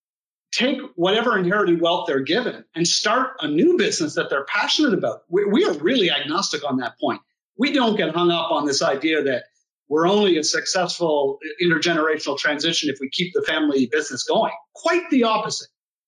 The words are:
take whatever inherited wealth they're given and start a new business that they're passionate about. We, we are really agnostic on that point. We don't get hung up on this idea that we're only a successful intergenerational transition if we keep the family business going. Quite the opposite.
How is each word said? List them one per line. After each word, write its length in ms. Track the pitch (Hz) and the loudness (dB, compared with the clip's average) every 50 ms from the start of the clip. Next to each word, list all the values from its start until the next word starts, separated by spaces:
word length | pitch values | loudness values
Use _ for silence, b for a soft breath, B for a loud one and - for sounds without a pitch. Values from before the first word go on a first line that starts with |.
| _ _ _ _ _ _ _ _ _ _ | _ _ _ _ _ _ _ _ _ _
take 260 | - - 233 262 294 - - - - | -4 -2 0 0 -2 -4 -6 -10 -4
whatever 420 | 175 170 185 202 226 226 247 226 | -2 0 2 2 2 0 0 0
inherited 440 | 196 180 175 202 214 196 175 170 156 | 0 0 0 2 2 2 2 2 2
wealth 260 | 170 165 175 180 - | 2 2 0 0 -2
they're 140 | - 143 135 | -2 -2 -2
given 440 | 135 139 170 233 247 196 - - - _ _ | 0 0 0 0 -2 -2 -6 -8 -14 _ _
and 120 | 160 170 | -2 0
start 460 | - - - - 214 220 - - - - - | 0 0 0 0 0 0 0 0 -2 -4 -6
a 80 | 160 147 | -4 0
new 280 | 147 160 226 349 349 | 2 4 4 4 4
business 380 | 240 202 156 - - 165 147 - | 4 2 0 0 -2 -4 -2 -2
that 160 | 165 151 - | -4 -4 -2
they're 140 | 160 139 139 | -2 -4 -2
passionate 500 | - - 202 240 277 - - 302 262 196 | -2 -2 -2 0 0 2 2 2 2 2
about. 280 | 143 131 120 110 - - _ | 0 0 -2 -4 -6 -6 _
We, 160 | 170 - 208 | 0 0 2
we 200 | 208 196 277 415 | 2 2 4 2
are 100 | 415 170 | 2 0
really 360 | 147 151 190 262 254 190 165 | 0 0 0 2 2 2 2
agnostic 580 | 147 143 139 139 156 190 196 - - 147 143 143 | 0 -2 -2 -2 -2 -2 -2 -4 -6 -6 -4 -4
on 100 | 127 131 | -2 -2
that 200 | 123 120 - _ | -4 -6 -6 _
point. 220 | 151 135 110 - - _ _ _ _ _ _ - | -4 -4 -4 -4 -8 _ _ _ _ _ _ -4
We 140 | 240 285 | -2 0
don't 240 | 277 269 247 220 202 | 2 2 2 2 2
get 180 | - 175 156 156 | 0 0 -2 0
hung 160 | 175 175 175 | 2 2 2
up 200 | 170 165 - - | 2 0 0 -2
on 120 | 160 156 151 | -2 0 0
this 180 | 147 135 - | 0 0 0
idea 400 | 170 156 139 131 143 160 160 151 143 | 0 0 0 0 0 0 0 0 0
that 200 | 139 127 120 - - _ _ _ _ _ _ _ - | 0 -2 -2 -6 -10 _ _ _ _ _ _ _ -2
we're 200 | 143 156 165 180 | 0 2 4 4
only 300 | 202 208 208 190 170 156 | 4 4 4 4 2 2
a 60 | 147 | 0
successful 920 | - - 156 - - - 190 180 175 - - 170 160 151 147 139 139 139 - 160 156 151 - | 0 -2 -2 -4 -2 -2 -2 -2 -2 -2 -2 0 0 2 2 2 0 -2 -4 -10 -12 -6 -2
intergenerational 760 | 180 175 165 156 160 175 170 160 156 160 156 - - 147 139 139 | 0 2 2 2 2 0 2 2 2 0 0 -2 -2 -4 -4 -2
transition 500 | - 156 147 - 147 165 170 - - 147 | -2 -2 -2 0 -2 -2 -2 0 -2 -2
if 100 | 135 - | -4 -4
we 100 | 139 127 | -8 -8
keep 220 | - - 180 180 - | -4 -4 -4 -2 -2
the 80 | - | -2
family 440 | - - 156 156 151 147 139 135 127 117 | -2 0 0 0 0 2 2 2 2 2
business 340 | 147 156 151 - 131 120 - | 0 -2 -2 -4 -6 -6 -4
going. 280 | - 160 214 214 - - - - _ _ | 0 0 2 0 0 -4 -8 -16 _ _
Quite 360 | - - 330 349 349 349 - | -4 -2 0 0 0 0 2
the 140 | 302 254 226 | 2 2 4
opposite. 440 | 226 214 214 - - - - - - _ _ _ _ _ _ _ | 2 2 0 -2 -4 -6 -8 -10 -14 _ _ _ _ _ _ _